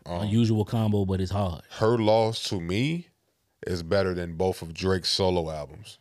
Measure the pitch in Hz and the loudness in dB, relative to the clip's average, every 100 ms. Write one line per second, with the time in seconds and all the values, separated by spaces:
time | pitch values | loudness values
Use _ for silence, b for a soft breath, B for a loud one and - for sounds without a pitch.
0 | - 87 104 110 113 110 104 117 110 101 | -8 -6 0 2 4 2 0 0 0 2
1 | 95 95 92 101 95 82 - - 110 120 | 0 0 -2 -2 -2 -4 -12 0 2 4
2 | 107 113 113 113 - 98 85 101 143 170 | 4 4 4 0 -4 -4 -2 0 0 -2
3 | - _ _ _ _ _ - 90 82 101 | -8 _ _ _ _ _ -6 -6 0 2
4 | 95 90 87 82 92 92 82 80 92 95 | 2 0 -4 0 0 0 -8 -4 0 0
5 | 80 - 95 90 80 78 71 76 - - | 0 0 2 2 -2 -6 -10 -14 -20 -20